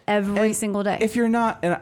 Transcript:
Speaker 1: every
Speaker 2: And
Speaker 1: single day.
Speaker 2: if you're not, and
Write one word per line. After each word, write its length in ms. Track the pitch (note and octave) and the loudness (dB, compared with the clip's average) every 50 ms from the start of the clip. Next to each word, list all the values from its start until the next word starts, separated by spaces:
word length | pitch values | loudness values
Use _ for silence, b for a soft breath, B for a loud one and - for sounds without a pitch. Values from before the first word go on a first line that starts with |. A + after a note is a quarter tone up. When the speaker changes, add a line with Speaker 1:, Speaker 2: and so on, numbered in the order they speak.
| _ | _
Speaker 1:
every 420 | - G#3 G#3 G3+ G3 G3+ G3+ G#3+ G#3+ | 0 0 0 0 0 0 2 2 2
Speaker 2:
And 60 | G#3+ | 0
Speaker 1:
single 260 | - - G#3 G3 G3+ G3+ | 0 -4 -2 -2 -2 -2
day. 160 | G3+ F#3+ - | -2 0 0
Speaker 2:
if 160 | A3 A3 A3 | -2 -2 0
you're 140 | A#3+ A#3 A3+ | 0 2 2
not, 300 | A3+ A#3 A#3 A3+ - - - | 2 2 2 0 -2 -2 -2
and 180 | F3 F3+ - | -2 -2 0